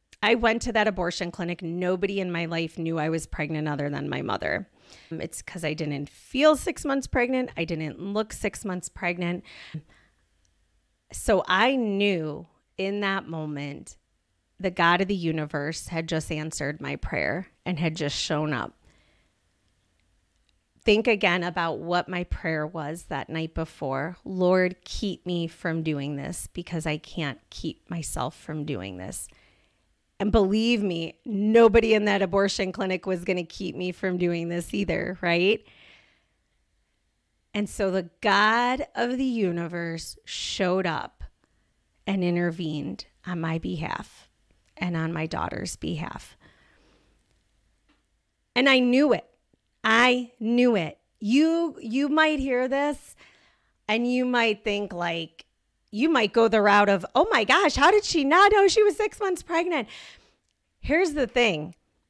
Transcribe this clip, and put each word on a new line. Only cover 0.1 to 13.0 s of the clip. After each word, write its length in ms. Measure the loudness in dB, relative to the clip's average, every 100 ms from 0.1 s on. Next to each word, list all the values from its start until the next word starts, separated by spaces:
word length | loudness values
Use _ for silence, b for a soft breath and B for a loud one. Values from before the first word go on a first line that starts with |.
| _
I 120 | 2
went 280 | 4 2 0
to 100 | 0
that 160 | 0 0
abortion 420 | 0 -2 -4 -6
clinic. 320 | -6 -6 -6
Nobody 580 | -6 -4 -2 0 -2 -2
in 120 | -4
my 140 | -4 -4
life 320 | -4 -4 -4
knew 200 | -4 -2
I 100 | -2
was 180 | -2 -4
pregnant 420 | -6 -4 -4 -4
other 200 | -4 -4
than 200 | -4 -6
my 140 | -4
mother. 460 | -4 -4 -4 -4 -8 b b b b
Um, 80 | -10
it's 220 | -10 -10
'cause 220 | -14 -8
I 100 | -6
didn't 340 | -4 -4 -6 -8
feel 480 | -14 -8 2 4 4
six 280 | 0 -4
months 220 | -2 -4 -2
pregnant. 440 | -2 0 -2 -4 -6
I 80 |
didn't 360 | -6 -6 -6 -8
look 320 | -6 -4 -4
six 320 | -4 -6 -6
months 240 | -8 -8 -10
pregnant. 560 | -6 -6 -4 -4 -4 B B B -16 B B B B _ _ _ _ _ _ _ _ _
So 320 | -6 2 2 2
I 300 | 2 2 2
knew 680 | 0 0 2 0 -2 -8 -12 _ _ -8
in 240 | -6 -4